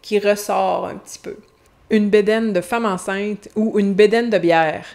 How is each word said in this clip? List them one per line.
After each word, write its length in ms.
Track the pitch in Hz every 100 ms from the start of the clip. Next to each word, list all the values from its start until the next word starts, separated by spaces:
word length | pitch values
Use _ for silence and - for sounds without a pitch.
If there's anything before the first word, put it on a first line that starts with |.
qui 160 | - 208
ressort 640 | 202 208 - 196 190 185
un 120 | 185 -
petit 220 | - -
peu. 180 | 180 - - _ _ _ _
Une 220 | 220 208
bédaine 420 | 208 202 220 226
de 80 | 185
femme 240 | 175 233
enceinte 640 | 226 180 - 190 208 202 - -
ou 220 | 220 208
une 160 | 202
bédaine 340 | 196 208 226 240
de 80 | 208
bière. 480 | 170 165 160 160 -